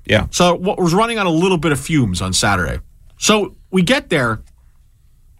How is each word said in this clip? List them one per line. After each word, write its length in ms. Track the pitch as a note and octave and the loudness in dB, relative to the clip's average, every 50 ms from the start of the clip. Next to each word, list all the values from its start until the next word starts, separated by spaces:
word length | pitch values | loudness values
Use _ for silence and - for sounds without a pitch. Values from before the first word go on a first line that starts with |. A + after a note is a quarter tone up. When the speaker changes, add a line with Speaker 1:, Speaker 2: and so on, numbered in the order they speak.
| - | -2
Speaker 1:
Yeah. 220 | - - G#2 - - | 0 0 0 0 0
Speaker 2:
So 240 | - - F3 F3 E3+ | 0 2 2 2 2
what 240 | F3 F3+ G3+ F#3+ - | 0 -2 -4 -2 0
was 140 | F3+ E3 E3+ | 0 2 2
running 240 | G3+ A3+ A#3 A#3 | 2 0 0 -2
on 80 | G#3+ G3 | -2 -2
a 40 | F3+ | 0
little 260 | D#3+ D#3+ F3+ G3 F#3 | 2 2 2 2 0
bit 140 | D#3 C#3+ D#3 | 0 0 -2
of 80 | D3 C3+ | -2 -2
fumes 420 | - - E3 D3 B2 G2 F2+ F2+ | -2 -2 0 0 0 0 -2 -4
on 120 | F#2+ F#2 F2+ | -4 -2 -2
Saturday. 460 | - A#2 G#2 G2 F#2 E2 C2 A#1+ - - - - - - - - | 0 0 0 0 0 -2 -4 -6 -8 -10 -14 -20 -20 -20 -20 -12
So 380 | - - - G#3+ G#3+ G3 - - - - _ | -4 0 0 2 2 0 -4 -8 -16 -10 _
we 100 | F#3 F#3+ | 0 0
get 300 | F3 - C4 C#4 C4+ - | 2 2 0 0 -2 -2
there, 300 | F3 C#3+ B2 A2+ A2 A2+ - - - _ - - _ _ _ _ _ _ _ _ _ _ _ - - | -2 -2 0 -2 -4 -6 -10 -16 -20 _ -20 -20 _ _ _ _ _ _ _ _ _ _ _ -20 -20